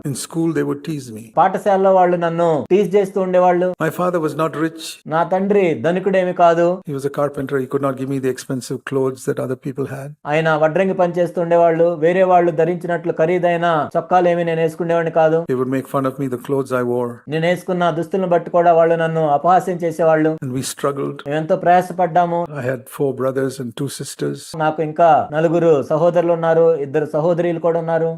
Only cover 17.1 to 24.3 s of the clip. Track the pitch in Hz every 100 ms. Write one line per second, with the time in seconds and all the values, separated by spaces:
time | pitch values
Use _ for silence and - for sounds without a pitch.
17.1 | 117 - 151 165 175 175 180 175 156 165
18.1 | 196 190 170 165 175 175 165 165 165 160
19.1 | 160 156 143 170 185 180 175 170 156 165
20.1 | 156 156 160 139 127 123 - 143 143 143
21.1 | 143 143 151 160 190 170 180 180 175 175
22.1 | 165 175 170 170 147 123 131 117 - 143
23.1 | 120 131 131 135 131 123 - 143 - 139
24.1 | - 143